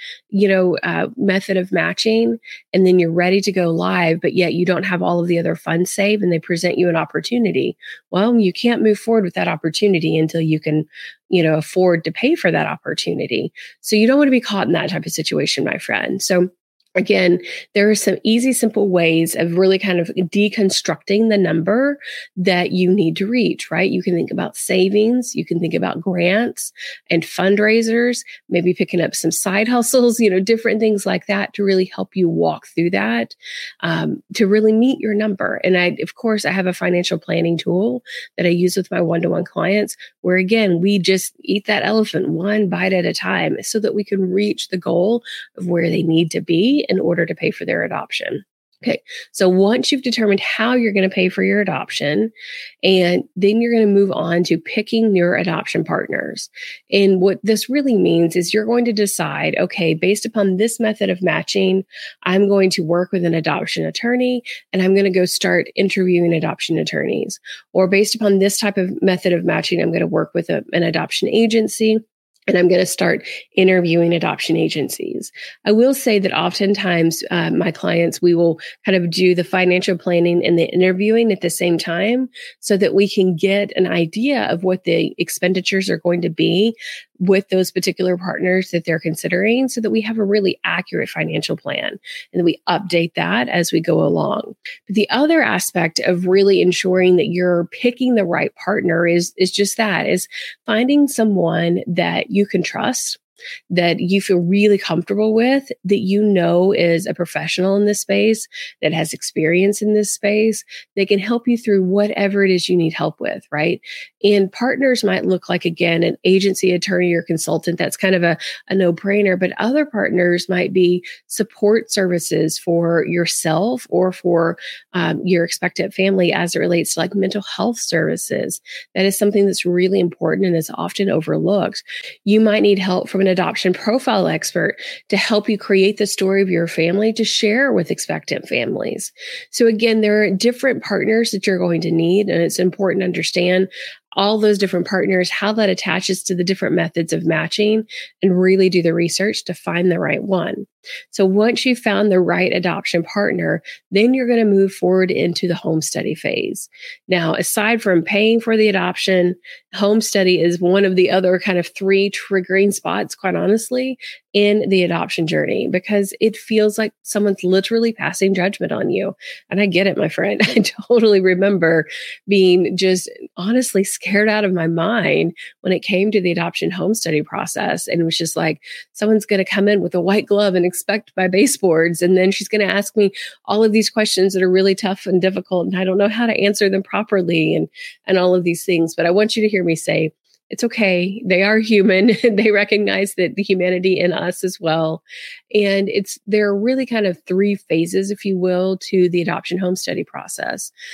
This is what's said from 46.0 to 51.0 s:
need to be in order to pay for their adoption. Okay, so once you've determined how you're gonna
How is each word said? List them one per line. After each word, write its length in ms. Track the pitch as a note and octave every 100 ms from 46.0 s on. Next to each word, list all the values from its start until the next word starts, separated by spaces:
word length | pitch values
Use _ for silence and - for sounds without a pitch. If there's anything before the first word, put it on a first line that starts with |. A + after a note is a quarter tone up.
need 260 | E3 D#3+ E3+
to 120 | F3
be 420 | F3 E3 A#3+ D4 -
in 100 | F#3
order 260 | F3 E3+ E3
to 100 | E3
pay 160 | -
for 140 | - F3
their 180 | E3+
adoption. 600 | E3+ D#3 - - - - - _ _ _
Okay, 180 | - - - - -
so 160 | - F#3
once 460 | F#3 G3 B3+ -
you've 80 | C#4
determined 400 | B3+ A#3 G#3+ G3
how 320 | - - A3+
you're 180 | B3+ A3+
gonna 160 | G3